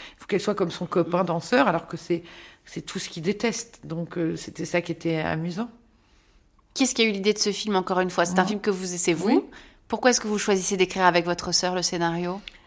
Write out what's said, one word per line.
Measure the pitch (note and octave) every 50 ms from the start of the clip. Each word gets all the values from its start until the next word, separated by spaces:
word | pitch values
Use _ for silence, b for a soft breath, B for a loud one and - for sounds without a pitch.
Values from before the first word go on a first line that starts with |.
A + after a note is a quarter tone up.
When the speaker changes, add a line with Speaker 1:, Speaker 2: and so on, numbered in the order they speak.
| B B B _
Speaker 1:
faut | - -
qu'elle | G#3 F#3
soit | - - G#3
comme | G#3 F#3+ E3+
son | - - F3+
copain | - - F#3+ E3 E3 F3 F3 F#3+
Speaker 2:
Mm. | F3+
Speaker 1:
danseur, | E3 E3 - - A#3+ B3+ C#4 G#3+
alors | D#3+ E3 - -
que | - D#3+
c'est, | - - F3 E3+ B B B B B B B B B
c'est | - - -
tout | - - - F#3
ce | - -
qu'il | - E3+ D3+
déteste. | F3+ G#3 G#3 - A#3 G3+ - - - - - -
Donc, | D3+ E3 E3 E3+ - - F3+
euh, | E3 D#3+ E3+
c'était | D#3+ - - - - F3+
ça | E3 - F3
qui | E3+ -
était | E3 - - E3+ D#3+ D#3+
amusant. | D#3 E3+ E3+ D#3 E3 F3 E3 F#3 A#3 A#3 - - _ _ _ _ _ _ _ _ _ _ _ _ _ _ _ _ _ _ _
Speaker 2:
Qui | - C4+
est-ce | A#3+ -
qui | - A3+
a |
eu | A3
l'idée | G3+ G3 F#3+ G#3+ G3+
de | G#3
ce | - G#3
film, | F#3+ - - G#3+ G3+
encore | F#3 F3 - F#3+ F3+
une | F#3 F#3
fois ? | E3+ - E3+
C'est | F3+ F3+
un | F#3
Speaker 1:
Moi. | F#3 G3
Speaker 2:
film | G#3+ G3+
que | - G#3+
vous, | G3 F3+ F#3 F3+
c'est | F3+ F3 - F3+ E3
vous. | E3+ F3+ G#3
Speaker 1:
Oui. | C4 F#4+ - B B B B B B B B _
Speaker 2:
Pourquoi | A#3 A3 - B3+
est-ce | A#3+ A#3+
que | - G#3+
vous | G#3 G3+
choisissez | - - G3+ F#3+ F3+ - G3+
d'écrire | F#3 F#3 F3+ - F#3+ F#3
avec | F3+ E3+ F3 E3+
votre | F3 F3 F3 - F3+ F3
sœur | - - F3+ F3+
le | F#3 E3+
scénario ? | - F#3+ E3+ E3+ E3 E3 E3+ F3+ F3 F#3 G3+ - B B B B